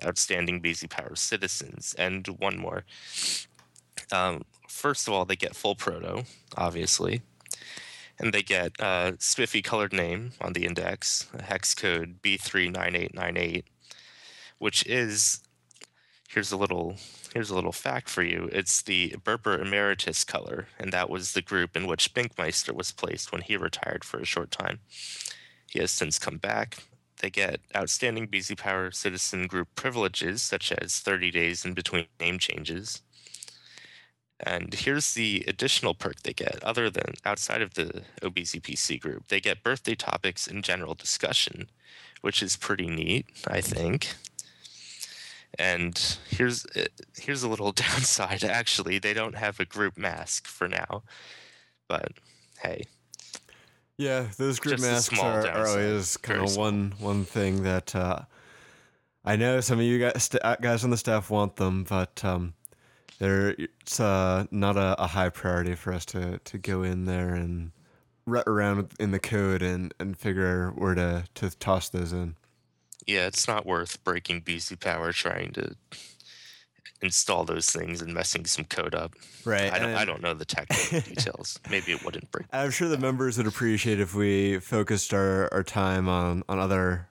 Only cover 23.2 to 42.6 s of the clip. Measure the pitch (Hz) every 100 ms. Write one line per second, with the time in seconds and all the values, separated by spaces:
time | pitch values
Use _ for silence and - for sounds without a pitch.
23.2 | - 85 - 101 85 - - - - 55
24.2 | - 85 85 - 50 - - - - -
25.2 | - - - _ - - 90 - 76 -
26.2 | - 80 98 110 113 - - _ _ -
27.2 | 98 101 95 - _ 101 95 - 123 113
28.2 | 110 98 92 104 98 95 92 - 101 90
29.2 | - 92 90 90 87 - 135 120 95 -
30.2 | 85 101 - 95 - - 87 - 101 95
31.2 | 90 85 85 87 90 90 - 90 82 -
32.2 | 85 92 - - 76 85 107 - _ -
33.2 | - - - - - - - - - _
34.2 | _ - - 87 87 101 135 143 - 113
35.2 | 110 98 - 98 135 - - 82 - -
36.2 | - - - - - 120 110 - - -
37.2 | 101 104 - 113 98 90 82 104 95 -
38.2 | 90 90 85 85 - - - 67 78 -
39.2 | - 98 101 - 117 131 - 113 - -
40.2 | 95 87 - 98 95 90 80 80 - -
41.2 | - - - - - _ - - - -
42.2 | - - 95 -